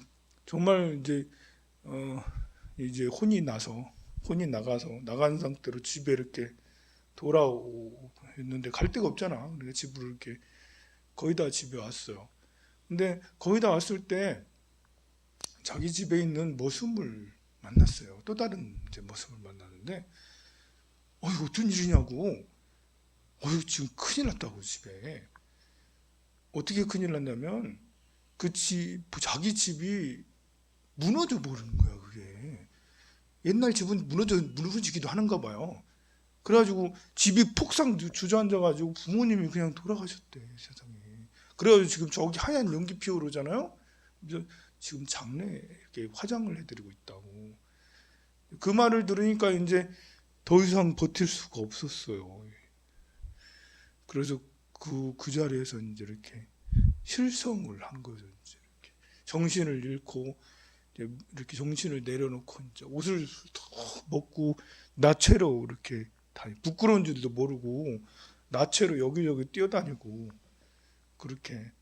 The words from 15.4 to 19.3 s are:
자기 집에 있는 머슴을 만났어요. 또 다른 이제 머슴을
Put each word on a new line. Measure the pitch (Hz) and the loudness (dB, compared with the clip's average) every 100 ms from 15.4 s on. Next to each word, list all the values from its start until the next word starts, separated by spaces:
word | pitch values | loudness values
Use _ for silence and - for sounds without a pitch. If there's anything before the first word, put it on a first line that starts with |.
| - - | -18 -12
자기 | - 139 165 | -10 -4 -2
집에 | 165 175 170 | -2 2 2
있는 | 170 151 165 131 | 2 0 -2 -2
머슴을 | 135 - 233 220 143 107 104 - _ _ | -2 -2 -2 -2 -4 -8 -16 -20 _ _
만났어요. | 101 120 - - - - | 2 8 8 6 -10 -16
또 | - | -10
다른 | 214 226 190 107 95 - | -4 -4 -4 -10 -12 -12
이제 | - | -14
머슴을 | 101 107 - | -14 -14 -14